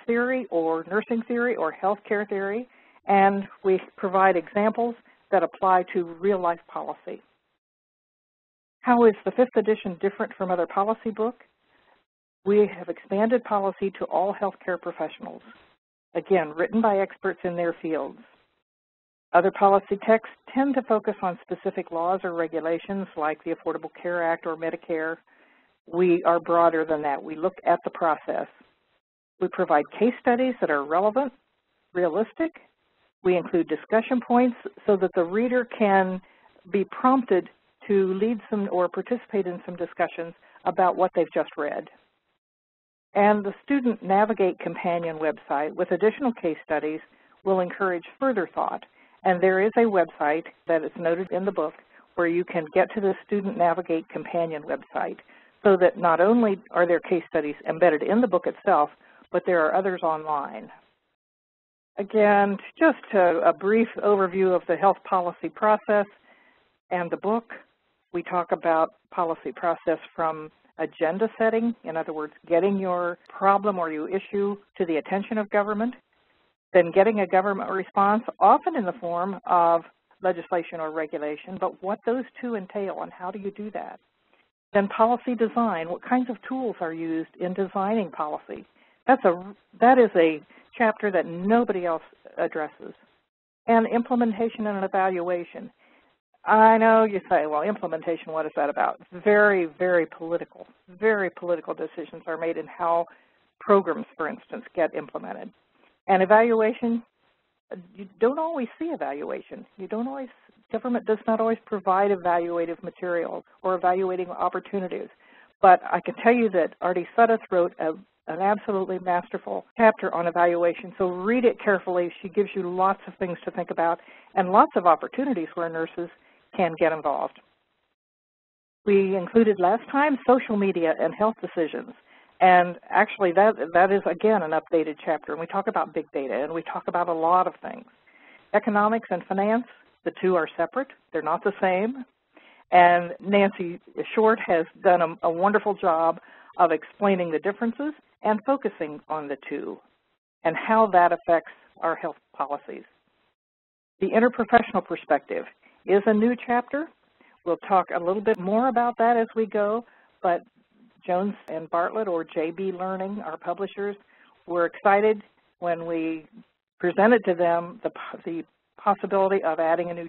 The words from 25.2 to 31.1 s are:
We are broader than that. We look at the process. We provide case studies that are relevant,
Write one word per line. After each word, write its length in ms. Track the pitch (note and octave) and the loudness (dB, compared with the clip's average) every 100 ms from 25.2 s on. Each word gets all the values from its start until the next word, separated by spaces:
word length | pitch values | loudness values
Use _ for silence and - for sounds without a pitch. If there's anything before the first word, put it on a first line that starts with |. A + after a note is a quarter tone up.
| _ _ _ _ _ _ - | _ _ _ _ _ _ -8
We 320 | E3+ F3+ F3 F3 | 0 2 4 2
are 160 | E3+ | 0
broader 420 | E3 E3+ E3+ E3 | 2 4 4 2
than 180 | D#3+ D#3 | 0 -2
that. 200 | D3 C#3 | -2 -4
We 140 | - D#3 | -8 -6
look 160 | F3+ - - | -6 -2 0
at 140 | E3+ - | 0 -2
the 60 | |
process. 560 | - E3+ D3+ - - - _ _ _ _ _ _ _ _ _ | -4 -2 -2 -4 -6 -8 _ _ _ _ _ _ _ _ _
We 80 | F#3 | -6
provide 380 | - F3 D3+ D3 - | -2 0 2 0 -2
case 160 | A3+ B3 | -2 0
studies 340 | - A#3+ C4 A#3+ | 0 0 0 -2
that 100 | F3 | -2
are 140 | D3 | -2
relevant, 480 | C#3+ E3 G#3 | 0 0 0